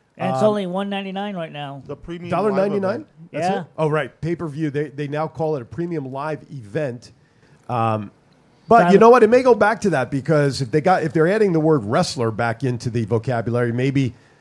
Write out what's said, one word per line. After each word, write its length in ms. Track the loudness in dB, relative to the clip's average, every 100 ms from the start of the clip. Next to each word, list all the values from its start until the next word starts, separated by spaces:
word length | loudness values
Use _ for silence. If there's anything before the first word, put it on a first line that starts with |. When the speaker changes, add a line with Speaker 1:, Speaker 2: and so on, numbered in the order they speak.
| _ -8
Speaker 1:
And 140 | -4
it's 80 | 2
Speaker 2:
Um, 80 | 2
Speaker 1:
only 160 | 2 -4
one 220 | -4 -6
ninety-nine 460 | -6 -8 -8 -8 -8
right 160 | -10
now. 300 | -10 -12 -12 -14
Speaker 3:
The 100 | -16
premium 340 | -12 -12 -6
live 80 | -2
Speaker 2:
Dollar 140 | 0
ninety-nine? 440 | 0 0 -2 -4 -6
Speaker 3:
event. 60 | -10 _ -12
Speaker 2:
That's 160 | -4 -2
Speaker 1:
Yeah. 120 | -2
Speaker 2:
it? 60 | -6 -4
Oh, 120 | -2
right. 300 | -2 -4 -8
Pay-per-view. 480 | -6 -6 -6 -6 -4
They, 200 | -4 -8
they 180 | -8 -8
now 180 | -6 -6
call 260 | -4 -4 -4
it 40 |
a 40 | -6
premium 460 | -8 -6 -6 -8
live 320 | -8 -8 -8 -10
event. 600 | -16 -10 -6 -6 -8 -16 _ _ _ _ _ -6
Um, 420 | -2 0 -2 -6 _ _ _ _ _ 4
but 100 | 4
Speaker 1:
Dollar 120 | 6
Speaker 2:
you 60 | 8
know 100 | 8
what? 140 | 8
It 60 | 8
may 140 | 6
go 120 | 6 4
back 260 | 4 2
to 80 | 0
that 180 | 0 -2
because 500 | -4 0 2 2 0
if 100 | -2
they 80 | 0
got, 220 | 2 2
if 80 | 0
they're 140 | 2 2
adding 240 | 4 2
the 80 | 2
word 220 | 2 2
wrestler 480 | 2 0 0 -2 -4
back 320 | -2 -4 -2
into 260 | -4 -4 -4
the 140 | -4 -2
vocabulary, 680 | -2 -2 -4 -2 -2 0
maybe, 400 | 0 0 0 -2 -6 _ _